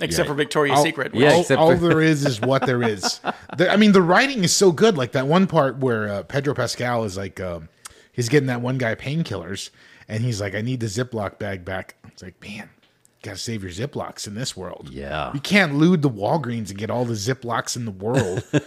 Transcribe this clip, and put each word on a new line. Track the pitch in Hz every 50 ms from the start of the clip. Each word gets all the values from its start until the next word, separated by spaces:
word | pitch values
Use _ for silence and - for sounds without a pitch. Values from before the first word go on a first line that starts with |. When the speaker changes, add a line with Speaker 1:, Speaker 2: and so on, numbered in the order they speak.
Speaker 1:
Except | 170 151 165 165 175
Speaker 2:
Yeah. | 156
Speaker 1:
for | 147
Victoria's | 139 147 143 - 156 147 139 135 143
Speaker 3:
All, | 147
Speaker 1:
Secret. | 160 156 139 127 - -
Speaker 2:
Yeah, | 104 131 147
Speaker 3:
all, | - 170
Speaker 2:
except | 175 - 180 156
Speaker 3:
all | 160 160 175
Speaker 2:
for | 175 170 170
Speaker 3:
there | 160 160
is, | 156 160 160 143 139
is | 147 123 104
what | - 127 135 135 -
there | - 127 120
is. | 120 117 107 95 87 - - - -
Speaker 2:
<laughs> | - - - - - -
Speaker 3:
The, | 131 175 175
I | -
mean, | 196 220 214
the | 190 196
writing | 170 160 180 208 254 277 277 233 180
is | 165 -
so | - 208 190
good. | 160 120 202 226 202 147
Like | 127 113
that | - 135 131 139
one | 160 185 190
part | 180 165 165 139 135 117 135
where, | 135 131 117 110 107 104
uh, | 101 101 87
Pedro | - - 139 135 143 139
Pascal | - 120 117 - - 123 123 123 117 113
is | 104 90
like, | 95 101 98 - -
um, | 95 90 87 82 80 - _ _ - - _ _ _ _
he's | _ - 120 113
getting | 135 147 135 131
that | 123 120
one | 120 123 131 131
guy | 123 113 110
painkillers, | - - 131 143 165 165 - 104 92 85 85 98 - - - _ _ _ _ _ _ _ -
and | 107 110 117
he's | 127 117 98
like, | 101 101 92
"I | 107
need | 107 123 131 123
the | 113
Ziploc | 110 90 110 127 120 - 110 101 95 - -
bag | 107 101 98 92 87
back." | 92 95 95 92 - - _ - -
It's | - -
like, | - 95 92 _
man, | - 101 101 107 101 -
you | _ _ _ _ _ _ _ _ _ _ -
gotta | 107 101 92
save | - 120 113 110
your | 95 92
Ziplocs | 85 92 117 143 - 113 90 - - - -
in | 110 101
this | 107 135 - -
world. | 95 92 87 85 - - 69
Speaker 2:
Yeah. | 64 65 69 69 73 78 73 65 -
Speaker 3:
You | 147
can't | - - 185 208 190 151 139
loot | 143 160 175 185 165
the | 143 143
Walgreens | 113 101 98 110 147 165 131 120 120 117 110 92
and | 98 98
get | 107 104
all | 107 120 127
the | 117
Ziplocs | 117 104 98 120 131 - - 117 113 120 131 - -
in | 123 120
the | 113
world. | 95 92 98 110 127 139 113 92 92 95 - - - 147 -